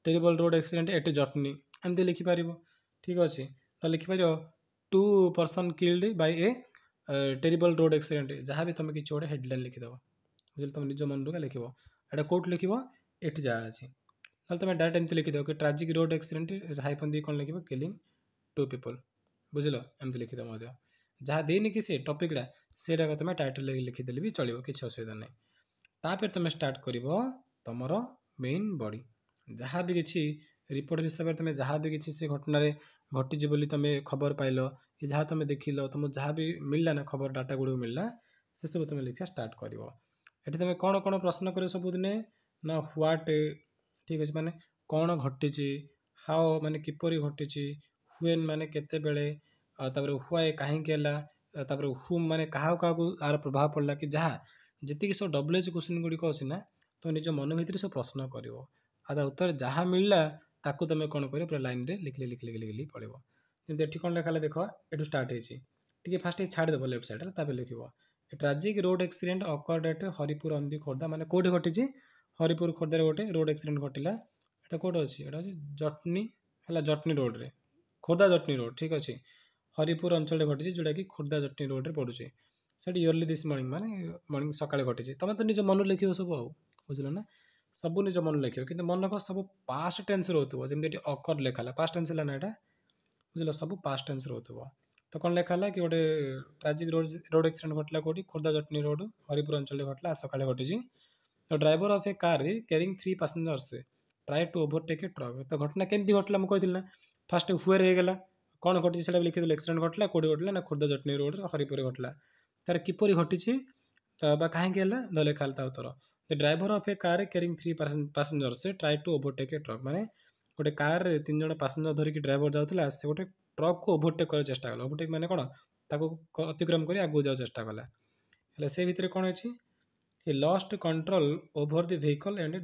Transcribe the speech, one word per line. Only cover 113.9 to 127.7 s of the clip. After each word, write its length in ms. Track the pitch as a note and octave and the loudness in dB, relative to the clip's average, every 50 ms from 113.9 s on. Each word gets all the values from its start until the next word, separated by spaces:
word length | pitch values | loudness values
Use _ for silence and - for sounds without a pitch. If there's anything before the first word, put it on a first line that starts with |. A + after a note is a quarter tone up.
| _ _ _ _ _ _ D#3+ | _ _ _ _ _ _ 2
ଅ, 120 | D3+ D3 | 4 4
ବା 120 | D3+ E3 | 4 2
କାହିଁକି 320 | D#3+ E3 E3 F3 F#3 F#3 G3 | 2 2 0 0 2 2 2
ହେଲା, 180 | F#3+ F#3+ A3 C4 B3 G3+ F3+ | 2 2 2 0 -4 -2 0
ତ 20 | D#3 | 2
ଲେଖା 260 | D3+ D3 D3 D3 C#3+ | 2 2 2 0 -2
ହେଲା 100 | C#3 C3+ | -4 -2
ତା 80 | C#3 C3+ C3 | -4 -6 -6
ଉତ୍ତର। 180 | C3 - B2 B2+ C3 - _ _ _ _ _ - | -6 -8 -10 -10 -12 -14 _ _ _ _ _ -4
The 60 | C#3 C#3+ | 0 2
driver 280 | D3 D3 D#3 E3 F#3 G3 G#3 | 4 4 4 4 2 2 0
of 120 | G3+ G3+ G#3 | 0 0 -2
a 60 | G3+ | -2
car 220 | G3 - F3 E3+ F3+ G3+ | 0 2 2 2 2 0
carrying 300 | G3 - F3+ F3 F3 E3+ | 0 0 0 0 0 -2
three 200 | - - E3+ E3 D#3 | -2 -4 -4 -2 -2
passen-, 280 | D#3 C#3+ C#3+ D3+ C#3+ C#3+ - | -2 -2 0 -2 -2 0 0
passengers 440 | D3 D3 D3 D#3 D3 C#3 B2 B2 - - F#3+ G3 F#3+ | 0 0 2 2 2 2 0 0 -2 -4 -4 -2 0
try 120 | - D3+ D3 | 2 2 2
to 140 | D3 D3+ F3 E3 | 2 2 0 0
overtake 360 | C#3 C3+ C#3+ C3 - C#3 B2+ D#3+ | 2 2 0 -2 -2 -4 -4 -4
a 80 | D3 D3+ | -6 -4
truck। 140 | - A2 A#2+ C3 | -6 -8 -6 -4
ମାନେ 180 | C3 D3 F#3+ A3 A3 - _ _ _ _ _ _ _ _ - | -2 -2 -2 -4 -6 -8 _ _ _ _ _ _ _ _ -2
ଗୋଟେ 120 | D3 D3+ | 0 0
କାର୍ରେ 480 | D3+ D3 D3 D3+ E3 F3 F3 F3+ E3 D3+ | 0 2 2 2 2 2 2 2 2 2
ତିନି 200 | D3+ D#3 D3+ D3+ | 2 0 0 0
ଜଣ 140 | D#3 D#3 D#3+ | 0 0 0
ପାସେଞ୍ଜର 400 | D#3+ D3 C3+ C3 D#3 D#3 D#3 D3+ | 0 -2 -2 0 0 0 0 2
ଧରିକି 260 | D3+ D3+ D#3 D3+ D#3 | 2 0 0 0 -2
ଡ୍ରାଇଭର 300 | C#3+ C#3 C3+ C#3 D3 D3 | 0 0 2 2 2 2
ଯାଉଥିଲା, 400 | C#3+ D3 D3+ D3 F#3 F#3 D#3 C#3 | 2 2 0 0 2 0 0 0
ସେ 140 | C3+ - - | -2 -4 -4
ଗୋଟେ 160 | D3 D3+ E3+ F#3+ F#3 - _ _ _ _ | -4 -2 -2 -4 -6 -10 _ _ _ _
ଟ୍ରକ୍କୁ 320 | - D3+ E3 G#3+ - - - F3+ | 0 2 2 2 2 2 4 4
ଓଭରଟେକ୍ 360 | D#3 D#3 E3+ D#3+ E3 E3+ - | 6 4 4 4 2 0 2
କରିବାକୁ 180 | D#3 D3 C#3+ | 2 0 0
ଚେଷ୍ଟା 200 | C#3 B2+ C3 - A#2+ | 0 -2 -4 -4 -6
କଲା। 120 | A#2 A#2+ B2 | -6 -4 -6
ଓଭରଟେକ୍ 260 | C3+ D3+ D3+ E3 D#3+ | -6 -4 -4 -4 -2
ମାନେ 180 | D#3+ D#3 E3 | -2 -2 -2
କ'ଣ, 140 | F3 F#3 E3 B2+ C3 - - _ _ _ _ _ - | 0 0 0 -2 -4 -8 -14 _ _ _ _ _ -6
ତାକୁ 160 | D3 D3 D#3+ D#3+ D#3+ D#3+ - _ - | -2 -2 -2 -2 -4 -8 -14 _ -6
କ-, 140 | - D#3 D#3 D3+ | -4 -4 -4 -2
ଅତିକ୍ରମ 280 | D#3 F3 E3 E3+ D#3+ D#3 | -2 0 2 2 2 2
କରି 140 | D#3 F3+ G3+ | 0 0 0
ଆଗକୁ 220 | F#3 D#3 D3+ D3+ | 0 2 2 2
ଯିବାକୁ 180 | C#3+ C#3 C3+ B2+ | 2 2 0 -2
ଚେଷ୍ଟା 220 | B2 A2+ - A#2+ A2 | -4 -6 -6 -8 -8
କଲା। 200 | A2 | -6